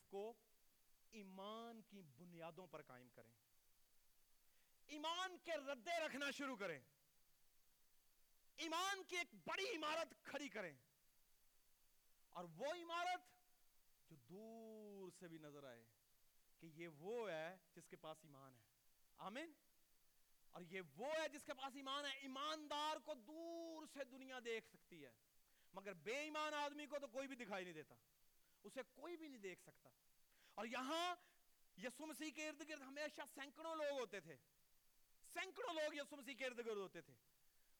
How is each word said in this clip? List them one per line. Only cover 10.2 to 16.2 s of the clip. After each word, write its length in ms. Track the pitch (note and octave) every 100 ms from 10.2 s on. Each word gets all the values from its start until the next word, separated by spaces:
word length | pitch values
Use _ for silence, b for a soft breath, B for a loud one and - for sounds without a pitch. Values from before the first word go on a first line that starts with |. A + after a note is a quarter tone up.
کھڑی 260 | - C#4 C#4+
کریں، 240 | G#3+ F#3 C#3 - - - - - - - - - - - - - - -
اور 160 | E3 F3 D#3+
وہ 100 | C4
عمارت 560 | F4 E4+ E4+ F4+ F4+ - - - - - - - - -
جو 60 | D#3+
دور 960 | A#2 F3+ A3 A3+ A3 A3 G#3 G3+ F#3 E3+
سے 80 | F3+
بھی 100 | D#3+
نظر 260 | D3+ C#3+
آئے 200 | C#3 A#2 A2+ - _ -